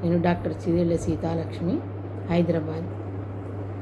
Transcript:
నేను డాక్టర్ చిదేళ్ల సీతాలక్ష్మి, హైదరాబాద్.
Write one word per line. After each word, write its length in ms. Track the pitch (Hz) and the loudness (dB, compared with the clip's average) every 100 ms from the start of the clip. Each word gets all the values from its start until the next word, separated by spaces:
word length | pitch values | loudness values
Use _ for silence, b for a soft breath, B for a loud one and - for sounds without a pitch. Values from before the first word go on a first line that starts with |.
నేను 180 | 170 175 | 4 4
డాక్టర్ 300 | 170 175 - | 4 2 0
చిదేళ్ల 440 | 156 - 170 175 165 | -2 2 4 4 2
సీతాలక్ష్మి, 800 | 170 156 165 165 156 - 170 285 - - - - - | 0 0 0 0 -2 -2 0 0 -2 -6 -6 -6 0
హైదరాబాద్. 540 | 170 170 165 156 160 180 - - - - - - - - - | 2 4 2 0 -2 -4 -6 -6 -6 -6 -6 -6 -6 -6 -6